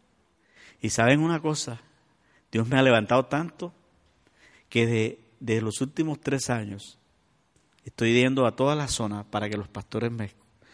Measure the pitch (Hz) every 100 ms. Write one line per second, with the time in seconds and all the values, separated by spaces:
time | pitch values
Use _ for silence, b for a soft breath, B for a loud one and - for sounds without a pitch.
0 | _ _ _ _ b b b b 110 -
1 | 117 147 160 165 156 151 - 117 - _
2 | _ _ b b _ 113 117 135 131 113
3 | 104 123 131 143 170 - 175 - _ _
4 | _ _ _ b b b _ 120 117 113
5 | 110 - _ _ 117 110 110 - 131 156
6 | 156 147 - 135 - 120 104 101 - -
7 | _ _ _ _ _ _ _ _ - -
8 | 113 120 127 135 123 107 135 151 139 -
9 | 110 104 104 104 104 104 98 107 - 110
10 | 117 117 101 - _ _ b